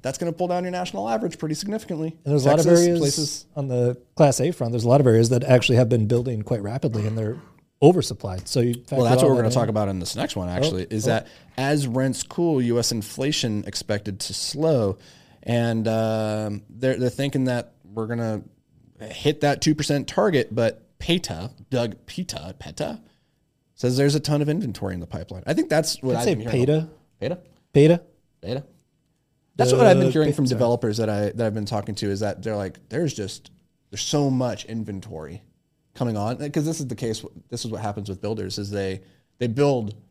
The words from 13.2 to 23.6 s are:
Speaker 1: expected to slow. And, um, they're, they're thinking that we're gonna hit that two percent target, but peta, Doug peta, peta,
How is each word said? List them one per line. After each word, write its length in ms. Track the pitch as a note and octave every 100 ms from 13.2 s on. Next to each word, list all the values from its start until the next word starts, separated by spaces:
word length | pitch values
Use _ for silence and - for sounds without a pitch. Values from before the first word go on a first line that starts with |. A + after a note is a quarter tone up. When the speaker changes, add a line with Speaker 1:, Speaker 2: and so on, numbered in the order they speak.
| C3+ D3 B2 G#2 G2+
Speaker 1:
expected 520 | - - G#2 G#2 G2
to 120 | -
slow. 640 | - - C3+ D#3+ C#3 G2+ F#2+ - - _ _
And, 440 | - A#2+ A#2 A2+ A2
um, 760 | A2+ A2 A2 G#2+ G#2+ G#2+ G#2 -
they're, 280 | A2+ C3 B2
they're 120 | B2+
thinking 360 | B2 C#3 C3+ B2+
that 280 | B2 - _
we're 240 | F2 G#2+ A2
gonna 340 | A#2 A2+ G#2+ - _ _ _ _ _
hit 420 | A2 - D3 D3+
that 200 | C#3+ C#3
two 140 | - D3+
percent 320 | D3 C#3+ -
target, 460 | - G#3 D3 -
but 440 | A2+ A2+ - _ _
peta, 520 | - F3 - E2 G2+ - -
Doug 260 | C3 A#2+ F#2+ -
peta, 500 | - F3+ - E3+ F3
peta, 420 | - - - A3+ _ _ _ _ _ _